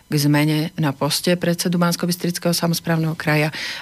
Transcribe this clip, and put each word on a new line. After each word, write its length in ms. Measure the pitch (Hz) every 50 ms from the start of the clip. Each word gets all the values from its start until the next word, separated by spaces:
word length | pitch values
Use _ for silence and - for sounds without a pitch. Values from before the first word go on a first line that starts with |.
| - -
k 40 | 147 151
zmene 560 | 143 147 147 147 151 156 151 151 156 175 - -
na 160 | 160 143 131 -
poste 400 | 139 143 - - - 180 180 180
predsedu 400 | 175 170 170 170 - 180 170 175
Banskobystrického 800 | 175 170 170 - - 175 175 - - 180 175 - - 175 170 -
samosprávneho 560 | 170 170 165 - - 170 165 160 160 160 160
kraja 400 | - - 151 151 151 151 160 - - - - - -